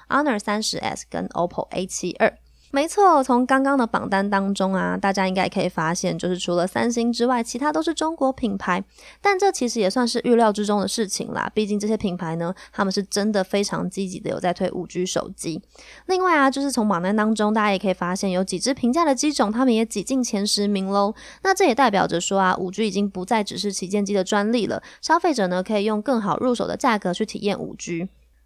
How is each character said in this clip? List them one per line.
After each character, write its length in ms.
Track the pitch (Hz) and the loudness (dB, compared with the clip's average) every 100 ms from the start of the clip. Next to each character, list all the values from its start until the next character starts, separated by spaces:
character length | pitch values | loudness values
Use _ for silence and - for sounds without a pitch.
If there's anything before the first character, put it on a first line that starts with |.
| - | -2
Honor 300 | 262 302 214 | 0 2 -2
三 240 | 208 208 | -2 -2
十 160 | 220 - | -2 -4
S 260 | - - - | -6 -8 -8
跟 160 | - 180 | -8 -6
oppo 360 | - 180 - - | -4 -4 -4 -6
A 140 | - | -6
七 280 | 185 - 180 - | -6 -6 -6 0
二。 120 | 170 - _ _ _ | 0 0 _ _ _
没 140 | 277 320 | -2 -2
错， 340 | - 392 311 | 4 6 6
从 220 | 262 240 | 4 2
刚 180 | 254 269 | 4 2
刚 140 | 269 277 | 4 2
的 100 | 226 | 2
榜 220 | - - | 0 0
单 220 | 196 202 | 0 2
当 240 | 196 196 | 0 0
中 180 | 202 190 | 0 0
啊， 240 | 190 180 180 | 0 0 0
大 160 | 196 | 0
家 160 | 196 190 | 0 0
应 60 | |
该 80 | 185 | 0
也 60 | 185 | 0
可 100 | - | 0
以 80 | 175 | -2
发 240 | 180 160 | 0 -2
现， 260 | 175 180 165 | -2 -2 -2
就 80 | 175 | -2
是 120 | 180 | -2
除 160 | - | 0
了 120 | 175 180 | 0 0
三 240 | 226 233 | 0 0
星 220 | 233 233 | 0 0
之 140 | 233 240 | 0 0
外， 160 | 247 | 0
其 160 | 226 240 | -2 -2
他 120 | 294 | -2
都 120 | 302 | 0
是 100 | 330 | -2
中 240 | 311 311 330 | -2 -4 0
国 160 | 262 | -2
品 240 | 262 226 196 | 0 -4 -4
牌。 260 | - 180 196 _ - - | -2 -4 -4 _ -20 -4
但 180 | 403 381 | 0 4
这 140 | 392 | 2
其 160 | 381 247 | 2 -2
实 100 | 233 | 0
也 120 | 190 | 0
算 180 | 220 240 | 2 0
是 100 | 240 | 0
预 120 | 247 233 | 4 6
料 140 | 226 | 6
之 140 | 202 | 2
中 160 | 208 208 | 0 0
的 80 | 190 | 0
事 180 | - 202 | -2 -4
情 240 | - - | -4 -6
啦， 180 | - - | -4 -2
毕 140 | - 208 | -2 0
竟 120 | 208 | -2
这 80 | 208 | -2
些 120 | 220 | -2
品 180 | 202 180 | -2 -4
牌 180 | 165 165 | -4 -4
呢， 180 | 170 185 - | -4 -6 -12
他 100 | - | -2
们 80 | 196 | 0
是 120 | 196 | 0
真 280 | 190 - 202 | -2 -2 0
的 140 | 208 | 0
非 180 | 185 202 | 0 0
常 280 | 202 165 180 | 0 -2 -4
积 180 | 190 196 | -4 -8
极 100 | 185 | -6
的 120 | - | -6
有 100 | - | -2
在 140 | 180 | -2
推 160 | 175 185 | 0 -2
五 160 | - 165 | -4 -8
G 180 | 185 | -4
手 260 | 185 - - 190 | -2 -2 -4 -8
机。 240 | 170 160 - - - - - | -8 -8 -12 -20 -20 -20 -2
另 180 | 370 | 0
外 100 | 370 | 2
啊， 160 | 320 277 | 4 4
就 120 | 269 | 2
是 100 | 277 | -2
从 160 | 254 214 | 0 0
榜 140 | 175 | 0
单 120 | 185 | 2
当 200 | 214 214 | 2 2
中， 180 | 220 214 | 2 2
大 80 | 220 | 2
家 120 | 214 | 2
也 60 | 196 | 2
可 120 | 202 | 0
以 20 | |
发 240 | 185 175 185 | -2 -2 -2
现 140 | 196 | -2
有 120 | 180 | 0
几 160 | 185 180 | -2 -2
只 140 | 240 | -2
平 180 | 269 233 | 0 0
价 140 | 277 | 2
的 100 | 330 | 2
机 160 | 262 302 | 2 0
种， 220 | 285 214 | 0 0
他 140 | 220 262 | 2 2
们 80 | |
也 100 | 220 | 2
挤 180 | 226 214 | 0 -4
进 220 | - 262 | -2 -2
前 220 | 240 202 208 | 0 -2 0
十 200 | 214 202 | 0 0
名 200 | 202 190 | 0 0
咯。 280 | 202 202 220 - - | 0 0 -2 -14 -4
那 120 | 381 | 0
这 120 | 381 381 | 4 4
也 80 | |
代 160 | 220 262 | 6 4
表 160 | 202 165 | 4 2
着 120 | 170 | 0
说 220 | - 196 | 0 2
啊， 160 | 185 - | 2 2
五 140 | 185 | -4
G 180 | 190 220 | -2 -2
已 20 | |
经 160 | 190 202 | 0 -2
不 160 | 190 | -4
再 220 | 185 226 | -2 0
只 140 | 202 - | 0 -4
是 120 | 202 | -4
旗 160 | 190 180 | -4 -2
舰 160 | 208 | -2
机 120 | 196 | 0
的 100 | 202 | 0
专 260 | 185 214 208 | 2 0 2
利 140 | 240 | 0
了， 180 | 190 208 - - | 0 -4 -8 -14
消 160 | - 330 | 0 2
费 160 | 359 | 2
者 120 | 269 185 | 2 0
呢， 160 | 180 | 0
可 160 | 185 214 | 0 0
以 60 | |
用 160 | 208 214 | 0 0
更 180 | 208 240 | 0 0
好 200 | 196 151 | 0 0
入 160 | 254 | 0
手 120 | 240 - | 0 -2
的 80 | |
价 240 | - 269 214 | 0 0 0
格 140 | 185 | 0
去 140 | 175 220 | -2 -4
体 140 | - | -4
验 200 | 202 196 | -4 -4
五 160 | - - | -6 -10
G。 320 | - 170 190 _ _ _ | -8 -6 -6 _ _ _